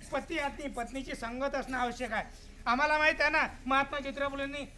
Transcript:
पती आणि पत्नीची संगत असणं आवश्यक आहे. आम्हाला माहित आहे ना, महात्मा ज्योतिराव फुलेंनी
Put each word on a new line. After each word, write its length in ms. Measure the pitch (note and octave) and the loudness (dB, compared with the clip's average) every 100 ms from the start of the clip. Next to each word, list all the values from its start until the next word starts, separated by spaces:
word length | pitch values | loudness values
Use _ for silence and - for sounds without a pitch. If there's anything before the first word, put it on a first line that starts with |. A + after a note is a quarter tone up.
| - | -4
पती 260 | D4 C#4 E4 | -4 -2 -2
आणि 300 | C#4+ C#4 C#4+ | -2 -4 -6
पत्नीची 460 | A3+ A#3 C4 C4+ | -6 -6 -6 -6
संगत 400 | - A3+ B3 C4+ | -6 -6 -2 -2
असणं 240 | C#4 B3 B3+ | -2 -4 0
आवश्यक 340 | B3 A#3 A#3+ | 0 -2 -2
आहे. 120 | G#3+ F3 - - - - | -2 -4 -10 -18 -8 0
आम्हाला 320 | A#3+ D4+ D4+ | 4 6 6
माहित 160 | D4+ D#4 | 6 6
आहे 100 | D4+ | 4
ना, 160 | D#4 C#4 - B3 | 4 2 -2 2
महात्मा 320 | C4+ C#4 D4 | 2 4 -2
ज्योतिराव 320 | C4+ C#4 C#4 | -6 -2 -2
फुलेंनी 420 | C#4 C#4 C#4+ C#4 | -2 -4 -6 -10